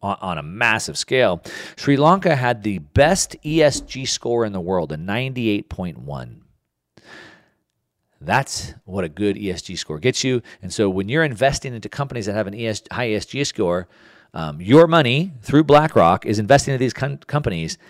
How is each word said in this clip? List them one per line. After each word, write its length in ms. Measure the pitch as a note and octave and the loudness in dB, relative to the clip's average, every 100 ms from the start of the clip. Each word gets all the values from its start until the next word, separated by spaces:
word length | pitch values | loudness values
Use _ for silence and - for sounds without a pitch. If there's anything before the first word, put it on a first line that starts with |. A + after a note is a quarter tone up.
on, 160 | G2+ G2 | -8 -6
on 160 | F#2 D#2+ | -6 -8
a 40 | |
massive 540 | D2 G2+ A#2+ A2 - D2 | -10 -2 0 0 -4 -8
scale. 460 | - C3 A2+ E2+ - - - - | -2 2 2 0 -6 -16 -16 -6
Sri 200 | - C#3 | 0 4
Lanka 400 | D3+ F#3+ F#3+ C#3+ | 4 4 2 0
had 280 | B2 A#2 | 0 -2
the 160 | G#2 F#2+ | -4 -6
best 560 | D2 - D3 F#3 - - D3+ | -2 2 4 4 -2 -8 -4
E 160 | D#3+ | 2
S 200 | D3 C#3 | 2 2
G 240 | - C3 C3 | -8 -10 -6
score 400 | - A#2+ A#2 A2 | -6 -2 0 0
in 80 | |
the 80 | G2 | -4
world, 300 | F2 F#2 D#2 | -2 -2 -2
a 60 | D#2 | -6
ninety-eight 720 | F2 A2 C3 B2+ A2+ G#2 - | -6 -4 -4 -2 0 -2 -4
point 300 | - F2+ C2 | -8 -8 -10
one. 420 | C2+ C#2 A#1+ A1+ _ _ _ _ _ _ - - - - _ _ _ _ _ _ _ _ | -12 -12 -12 -18 _ _ _ _ _ _ -20 -20 -20 -20 _ _ _ _ _ _ _ _
That's 540 | D2+ A#2+ - - - - - | -2 0 0 -8 -12 -14 -8
what 180 | F#2+ | -6
a 60 | E2+ | -6
good 280 | D2+ G#2 G2 | -2 -2 -2
E 140 | G2 | -4
S 100 | F2 | -6
G 140 | - F2 | -10 -12
score 240 | - D#2 | -10 -4
gets 240 | B2+ B2 | -2 0
you. 180 | C3 B2 - - | -2 -2 -6 -16
And 120 | F#2 | -12
so 160 | - G2+ | -2 0
when 200 | F#2+ G2 | 0 -2
you're 160 | D3 D#3+ | -2 -2
investing 500 | G#2+ C3+ - C3+ A#2 | 0 -2 -2 -8 -10
into 140 | G#2 | -10
companies 380 | - C#3 A#2+ G#2 | -8 -6 -6 -4
that 60 | |
have 140 | G#2 G2 | -4 -4
an 80 | G#2 | -4
E 100 | A2+ | -6
S, 160 | G#2 - | -6 -8
high 200 | G#2 A#2+ | -6 -2
E 60 | G#2+ | -4
S 100 | - | -4
G 160 | C3 | -6
score, 440 | C#3+ - F2+ F2 F2+ _ _ _ _ | -6 -2 0 0 -4 _ _ _ _
um, 260 | - D#2+ D2+ | -10 -8 -8
your 280 | F2+ C#3+ E3 | 6 8 8
money 460 | E3 B2 C3+ F#3+ C3 | 6 4 2 -2 -6
through 200 | - C#3+ | 2 4
BlackRock 640 | D#3 D3 D#3 A#2 E2+ F#2 - | 8 6 6 6 6 4 0
is 140 | G#2 | -2
investing 340 | G#2 C#3 C#3 | 4 4 4
into 100 | C3 | -2
these 100 | B2 | -2
com-, 240 | - C3+ C#3 | -2 -6 -8
companies. 600 | - D3 A#2+ E2+ D#2+ - | -6 -4 -2 -4 -6 -10